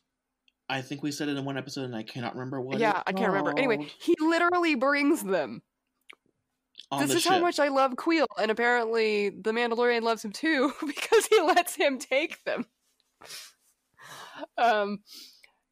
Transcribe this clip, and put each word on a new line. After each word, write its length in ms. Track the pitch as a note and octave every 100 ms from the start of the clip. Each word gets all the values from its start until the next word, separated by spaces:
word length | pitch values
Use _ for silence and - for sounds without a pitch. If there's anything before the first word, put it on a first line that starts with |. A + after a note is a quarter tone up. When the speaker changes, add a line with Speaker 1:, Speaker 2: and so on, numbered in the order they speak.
| _ _ _ _ _ _ -
Speaker 1:
I 140 | C3+
think 200 | C3 C#3+
we 80 | D3+
said 160 | C#3+ D3
it 80 | C#3
in 80 |
one 120 | C#3 C3+
episode, 260 | C3 C#3
and 100 | B2+ A#2
I 60 |
cannot 320 | A2 C3+ A#2+
remember 260 | B2 B2+ C3+
what 180 | B2+ G#3
Speaker 2:
Yeah, 100 | A3 F#3
Speaker 1:
it's 20 | -
Speaker 2:
I 60 |
can't 160 | F#3+ G#3
remember. 240 | F#3+ F#3+ D3
Anyway, 200 | C4 G#3+
Speaker 1:
called. 140 | - -
Speaker 2:
he 160 | - E4+
literally 540 | D#4 E4 F4 F4+ E4+
brings 480 | C#4+ C4 C#4+ C#4+ D#4
them. 400 | G3+ F#3 C3 A2+ _ _ _ _ _ - _ _ _ _ _ - -
Speaker 1:
On 100 | C#4
Speaker 2:
This 100 | C#4+
Speaker 1:
the 60 | E4+
Speaker 2:
is 60 |
how 100 | E4 F#4+
Speaker 1:
ship. 60 |
Speaker 2:
much 160 | F4 E4+
I 100 | C#4+
love 280 | C4+ C4+ B3
Quill, 300 | - E4 B3 -
and 120 | G#3+
apparently 800 | A3 A#3 B3 A3+ A3+ A3 G#3 G3+
the 220 | F3+ G3+
Mandalorian 500 | A3+ A#3+ A3+ A#3+ A#3
loves 220 | A3+ A3+
him 80 | G#3+
too 420 | G3 D#4+ D4+ C4+ -
<laughs> 100 | D#4
because 380 | - - A4+ -
he 140 | G#4+
lets 340 | E4+ F4 F4
him 240 | - D4 B3+
take 440 | - C4 E4 -
them. 220 | - - A#3 _ _ _ _ _ - - - _ _ _ _ _ - - - - D4 -
Um, 440 | A#3+ G#3+ G3+ G3+ _ - - - - _ _